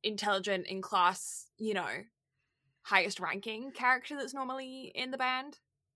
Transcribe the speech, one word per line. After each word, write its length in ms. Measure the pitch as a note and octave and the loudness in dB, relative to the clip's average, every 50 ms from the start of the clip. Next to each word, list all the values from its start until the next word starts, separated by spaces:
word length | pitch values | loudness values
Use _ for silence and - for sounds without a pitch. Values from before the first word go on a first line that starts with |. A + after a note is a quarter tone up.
| - | -4
intelligent 640 | G#3+ G#3+ G3 G#3 G#3 G3 G3 F#3 G3+ G3 F#3 - - | -2 -2 0 2 2 2 2 2 2 0 0 0 -2
in 160 | F#3+ F#3+ F#3 | -4 -6 -2
class, 640 | - G#3 F#3 F3 F3+ F#3 - - - - - - - _ - | 2 4 6 6 6 4 2 -2 -8 -8 -10 -12 -14 _ -4
you 160 | G#3+ A3 G3+ | -2 0 0
know, 140 | F#3 E3 G2+ - - G#3+ A#3 _ _ _ _ _ _ _ _ _ _ _ _ _ _ - | 0 0 -2 -2 -6 -8 -12 _ _ _ _ _ _ _ _ _ _ _ _ _ _ -2
highest 360 | - G3+ F#3+ F3 G3 - - | 4 4 4 4 4 0 -2
ranking 520 | F3+ D#3+ E3+ G3 - A3+ A3 A3 C4 C#4 | -2 -2 -2 -2 -4 -6 -6 -6 -6 -8
character 440 | - - B3+ B3 C4 B3 B3+ - D4+ | -4 0 4 4 4 4 2 -2 -6
that's 200 | C#4 C4 B3+ C4 | -6 -6 -4 -4
normally 560 | C#4 C4 B3+ C4 C4+ C4 C4 C4 C4 B3+ - - | -4 -4 -4 -4 -6 -6 -8 -10 -12 -12 -10 -6
in 160 | - B3+ B3+ | -6 -4 -4
the 80 | C4 C4 | -2 0
band? 400 | B3+ B3+ B3+ C4 C4+ D4 - - _ _ _ _ _ _ _ | 0 0 0 0 -4 -8 -12 -18 _ _ _ _ _ _ _